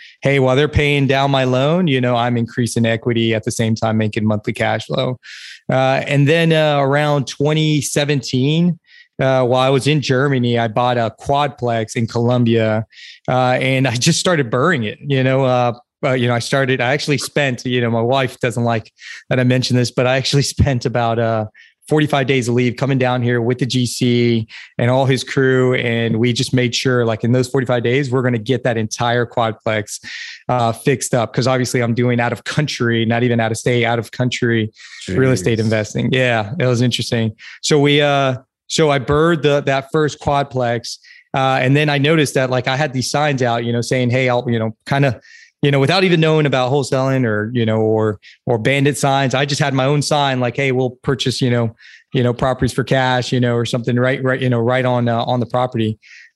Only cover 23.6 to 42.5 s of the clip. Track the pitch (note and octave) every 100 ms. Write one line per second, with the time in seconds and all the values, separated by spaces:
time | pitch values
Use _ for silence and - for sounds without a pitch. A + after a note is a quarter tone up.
23.6 | C3 B2+ A#2+ - B2 A#2+ A#2+ A#2 A2 -
24.6 | - - A#2+ B2+ C3+ B2+ - - C3 B2+
25.6 | B2+ B2+ A#2+ A#2 A#2 A2 B2 A#2 B2+ B2+
26.6 | B2 - C3+ B2 A2+ A2 A#2 B2 B2 C#3
27.6 | B2 B2 A#2 B2+ C#3 C3 B2 A#2 G#2 B2
28.6 | C3 A2+ G#2+ - A#2+ A#2+ A#2 - A2+ G#2
29.6 | A#2 A2 G#2 - - - - - - B2
30.6 | A#2 A2 - C3 - B2+ A2 - B2 C3
31.6 | B2 C3 A#2 A#2 B2 A#2+ A#2+ A#2 - -
32.6 | D3 - A#2+ A2+ A2+ A#2 B2 A#2 A2 A2+
33.6 | C3+ B2 A#2 A#2+ G#2 - B2+ - A#2+ A#2
34.6 | G#2+ - - - - F#2 C3 B2 F2+ A2
35.6 | A2 A2 G#2+ - B2 C3 B2+ A2+ G#2 F3
36.6 | B2+ A#2+ B2 - A#2+ A#2+ A2+ - - -
37.6 | - D3+ C#3+ C#3+ D3 C#3 C3+ B2+ - _
38.6 | - - D#3 C#3 A#2 D3 E3 E3 D3 C#3+
39.6 | C#3 C3+ C3 D#3 D3+ - - C#3+ C3+ B2+
40.6 | A#2+ A#2+ - - - - _ C3+ C3+ C3
41.6 | B2+ C#3 D3+ C#3+ C#3 E3 C3+ C#3 C3